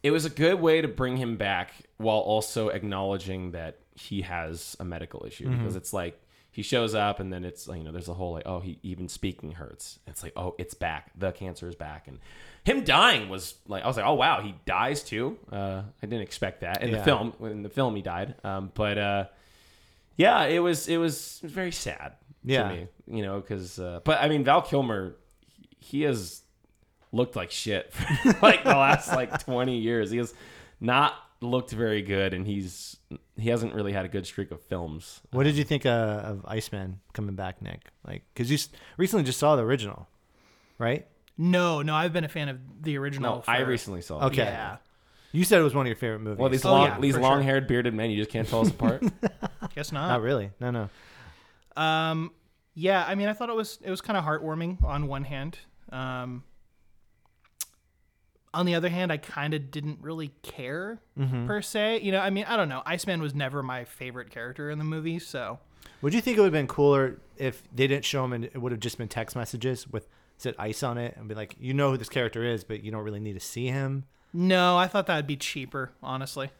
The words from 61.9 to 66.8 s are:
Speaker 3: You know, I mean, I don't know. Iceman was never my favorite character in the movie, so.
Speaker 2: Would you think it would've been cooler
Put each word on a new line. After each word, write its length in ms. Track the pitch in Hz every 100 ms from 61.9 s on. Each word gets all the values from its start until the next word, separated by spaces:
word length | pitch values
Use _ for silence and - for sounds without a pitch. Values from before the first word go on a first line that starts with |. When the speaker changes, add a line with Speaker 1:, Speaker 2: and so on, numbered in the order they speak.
| 226
Speaker 3:
You 100 | 208
know, 80 | 190
I 100 | 196
mean, 160 | 196 214
I 80 | 226
don't 140 | 165
know. 140 | 131 -
Iceman 360 | 175 - 170
was 120 | 151
never 300 | 139 135 143
my 200 | 131 127 123
favorite 440 | - 127 123 120
character 400 | 123 117 127 147
in 80 | 151
the 60 |
movie, 360 | 156 160 160 165
so. 400 | - 139 110 123 _ - - -
Speaker 2:
Would 120 | 143
you 80 | 220
think 160 | 254 214
it 40 |
would've 120 | 196
been 140 | 156 131
cooler 520 | -